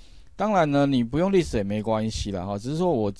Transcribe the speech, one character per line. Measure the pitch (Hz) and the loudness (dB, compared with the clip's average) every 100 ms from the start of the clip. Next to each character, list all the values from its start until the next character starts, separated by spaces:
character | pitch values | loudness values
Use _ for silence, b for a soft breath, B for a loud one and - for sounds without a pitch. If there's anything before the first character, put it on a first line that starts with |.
| b b b - | b b b -6
当 | 202 | 0
然 | 202 156 | 2 4
呢， | 143 143 | 4 2
你 | 135 | 2
不 | 117 139 | 0 0
用 | 185 | 2
list | 196 160 120 | 2 2 -2
也 | |
没 | 98 104 | -2 -2
关 | 104 110 110 | -2 -2 -2
系 | - 107 | -4 -6
啦， | 98 92 | -6 -4
哈， | 101 | -6
只 | 110 | -6
是 | 156 | -2
说 | 180 | 0
我 | 139 104 | 0 -2